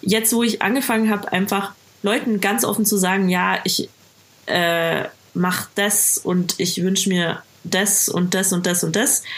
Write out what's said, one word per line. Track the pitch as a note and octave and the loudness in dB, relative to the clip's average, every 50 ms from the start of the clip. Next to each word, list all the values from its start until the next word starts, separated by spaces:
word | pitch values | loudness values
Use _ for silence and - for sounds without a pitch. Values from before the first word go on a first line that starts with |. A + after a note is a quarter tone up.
jetzt | - - G3 A3 A3 A3+ A#3+ | 0 2 0 2 2 2 2
wo | A#3 A#3 | 2 2
ich | A#3 G#3 - | 2 0 0
angefangen | - F#3 B3 C#4 C4 - A#3+ A3 A3 A3 | 0 0 0 0 0 0 0 2 2 2
hab, | G#3+ G3+ G#3 - - | 0 0 -2 -2 0
einfach | F#3 F#3+ G3 - G3 G3 - - - - - - - - | 0 0 2 0 -2 -2 -4 -10 -16 -20 -20 -20 -6 -2
Leuten | G3 G#3+ B3 - B3+ A3 G3+ | 0 0 0 0 -2 -2 0
ganz | F#3+ G3 G#3 A#3+ - | 0 0 0 0 0
offen | - G#3 G#3+ A3 | -2 0 0 0
zu | G3+ G#3+ G3+ | 0 2 2
sagen, | F#3 F3+ F#3 G3 G3 F#3 | 2 2 2 2 2 2
ja, | F3+ F3+ F3+ F#3+ F#3+ - - | 2 2 2 0 0 0 -2
ich, | F#3+ - - - - - _ - - _ _ - _ - - - | -2 -2 -2 -4 -6 -10 _ -20 -20 _ _ -20 _ -20 -20 -6
äh, | - - F3 F3 E3+ E3+ E3+ E3 E3 E3 D#3+ - - - _ - - _ | -2 0 0 2 2 2 2 0 0 0 -2 -4 -6 -10 _ -20 -10 _
mach | F3+ F3+ F3+ F3+ - - - _ | -2 0 0 0 -2 -6 -6 _
das | - G3+ G#3 G3+ - - - - - | -2 0 0 2 0 0 0 0 -2
und | - - F3+ F3+ F3+ F3 - - | -2 -2 0 0 0 -2 -2 -2
ich | - F3+ - - F3 | -2 -4 -2 -2 -2
wünsch | F#3 F#3+ F#3+ - G3 | 0 0 0 0 0
mir | F#3+ F3+ F3 E3 E3+ - - _ - - - | 0 0 0 -2 -2 -6 -8 _ -20 -16 -10
das | F3 F#3+ F#3 G3 G#3+ - - - - | -2 0 0 2 2 2 0 0 0
und | - F3 F3+ F3+ F3+ | 0 0 0 0 0
das | F#3 F#3+ F#3+ F#3+ | 0 0 2 0
und | F3 F3 F#3+ | 0 0 0
das | F3 F3+ - | 0 0 -2
und | E3 E3 | 0 0
das, | G3 A#3 C#4 - - - - - | 0 0 2 0 -2 -2 -6 -12